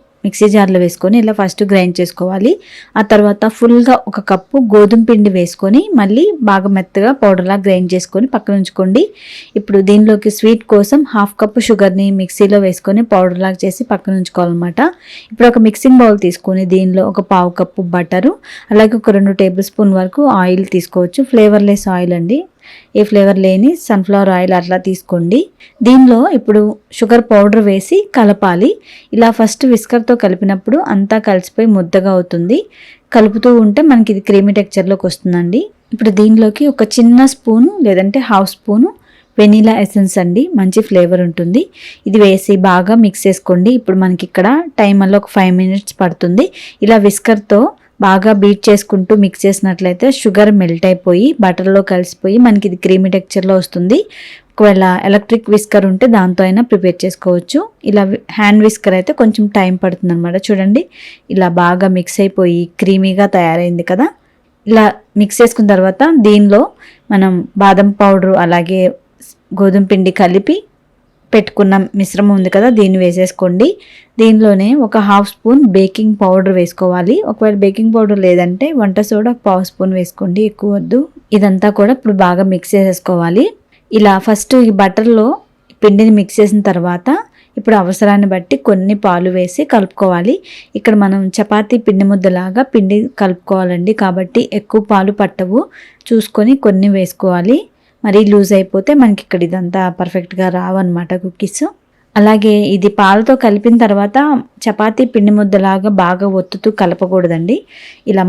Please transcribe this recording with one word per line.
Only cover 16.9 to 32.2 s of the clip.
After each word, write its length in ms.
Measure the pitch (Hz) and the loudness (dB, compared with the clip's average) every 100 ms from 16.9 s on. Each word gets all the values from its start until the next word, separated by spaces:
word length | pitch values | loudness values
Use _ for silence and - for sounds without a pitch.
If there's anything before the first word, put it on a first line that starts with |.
| 185 196 | 0 -2
ఒక 80 | 196 185 190 | -4 -2 0
పావు 180 | 175 180 | 0 -4
కప్పు 220 | 180 - 175 175 | -8 -6 -6 -4
బటరు, 380 | 165 185 247 427 - - - | -4 -2 -2 -4 -12 -18 -2
అలాగే 220 | 214 220 220 | 2 2 0
ఒక 160 | 220 196 | 0 0
రెండు 160 | 196 196 190 | 0 0 -2
టేబుల్ 220 | 185 196 | -2 -6
స్పూన్ 240 | - 202 190 | -2 0 0
వరకు 220 | 185 285 285 202 | -2 -2 0 0
ఆయిల్ 240 | 180 185 190 185 | 0 -2 -2 -4
తీసుకోవచ్చు. 440 | 175 185 175 269 262 | -4 -4 -4 -4 0
ఫ్లేవర్‌లెస్ 560 | 233 214 208 202 202 196 180 | 2 4 2 0 -2 -2 -4
ఆయిల్ 180 | 175 175 | -4 -4
అండి, 200 | 170 277 381 _ _ - _ 208 | -2 -4 -6 _ _ -20 _ -2
ఏ 20 | 208 | 0
ఫ్లేవర్ 280 | 208 196 190 | 2 2 2
లేని 260 | 190 190 262 349 - | 0 2 2 0 -2
సన్‌ఫ్లవర్ 420 | 202 185 196 196 180 | -2 0 0 0 0
ఆయిల్ 160 | 185 180 | 0 -2
అట్లా 200 | 175 185 190 | -2 -4 -4
తీసుకోండి. 500 | 180 - 175 170 247 392 _ - - 226 | -8 -6 -4 0 -2 -2 _ -18 -2 4
దీనిలో 320 | 262 254 226 339 277 | 6 6 4 2 -2
ఇప్పుడు 240 | - 208 208 220 _ - | 0 0 0 -4 _ -6
షుగర్ 260 | 220 233 233 | 0 0 2
పౌడర్ 320 | 214 202 220 202 | 2 4 2 0
వేసి 300 | 196 - 392 403 269 | -2 0 -2 -2 0
కలపాలి. 520 | 208 202 190 175 262 466 _ - - 214 | 0 0 -2 0 -2 -2 _ -20 -6 0
ఇలా 140 | 226 220 | 0 2
ఫస్ట్ 260 | 220 - 262 | -2 0 0
విస్కర్‌తో 400 | 226 - 240 226 240 | 0 0 -4 0 0
కలిపినప్పుడు 540 | 190 180 202 196 - 294 381 | 0 0 0 -2 -2 -2 -2
అంతా 240 | 196 196 220 214 | -2 0 -2 0
కలిసిపోయి 400 | 185 - - 226 196 | -2 -4 -2 0 2
ముద్దగా 320 | 170 190 190 | 0 -2 0
అవుతుంది. 420 | 185 | -2